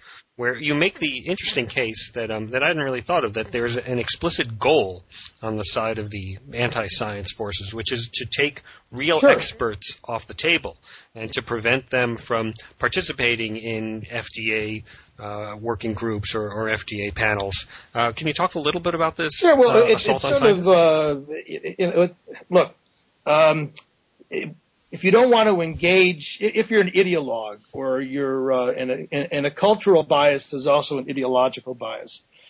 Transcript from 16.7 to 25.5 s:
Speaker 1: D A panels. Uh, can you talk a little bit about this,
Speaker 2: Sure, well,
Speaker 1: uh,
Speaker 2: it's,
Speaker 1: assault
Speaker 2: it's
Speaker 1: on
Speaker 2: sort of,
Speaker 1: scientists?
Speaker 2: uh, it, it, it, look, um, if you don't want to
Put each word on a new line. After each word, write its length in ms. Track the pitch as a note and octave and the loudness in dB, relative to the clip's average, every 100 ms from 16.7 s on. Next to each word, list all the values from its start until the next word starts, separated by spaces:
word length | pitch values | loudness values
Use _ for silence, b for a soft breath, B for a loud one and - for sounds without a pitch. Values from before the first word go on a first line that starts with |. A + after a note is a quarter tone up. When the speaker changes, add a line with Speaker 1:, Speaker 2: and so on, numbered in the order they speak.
| G#2+ - | -4 -6
Speaker 1:
D 220 | G#2 G2+ | -8 -8
A 40 | |
panels. 540 | G2 A2 G#2 G2 F#2+ - B B | -2 0 0 -2 -4 -8 B B
Uh, 200 | A#2 A#2+ A2 | -2 -2 -2
can 120 | D#3+ | -4
you 40 | |
talk 220 | D3 F3+ | -2 -2
a 60 | F3 | -2
little 200 | D3 F3 | -2 -2
bit 140 | F3 | -2
about 220 | E3+ E3 E3 | 0 -2 -2
this, 200 | D#3 - | -4 2
Speaker 2:
Sure, 180 | F4 C#4+ | 4 6
well, 120 | B3 | 8
Speaker 1:
uh, 160 | A3 A#3 | 6 6
Speaker 2:
it's, 160 | A3 | 4
Speaker 1:
assault 200 | - C4+ | 2 0
Speaker 2:
it's 20 | |
Speaker 1:
on 160 | C4+ C#4 | 2 4
Speaker 2:
sort 100 | B3 | 4
of, 140 | F#3+ | 4
Speaker 1:
scientists? 640 | F3+ F3+ E3 D#3 D3+ C#3+ C#3+ | 6 6 6 4 2 -2 -6
Speaker 2:
uh, 60 | D#3 - | -12 -10
it, 300 | D#3 E3 - | -10 -8 -2
it, 180 | F3+ E3 | 0 2
it, 380 | F3 - - - - | 2 0 -20 -20 0
look, 260 | F3+ C3+ _ _ _ _ _ - | 4 2 _ _ _ _ _ 2
um, 460 | D3+ D#3+ D#3 D3 - - _ _ _ - - - - _ _ _ | 6 6 4 -2 -10 -20 _ _ _ -10 -8 -8 -12 _ _ _
if 140 | E3+ | -4
you 60 | F#3 | 4
don't 200 | A3 B3+ | 6 6
want 180 | A#3 | 6
to 120 | G#3+ | 4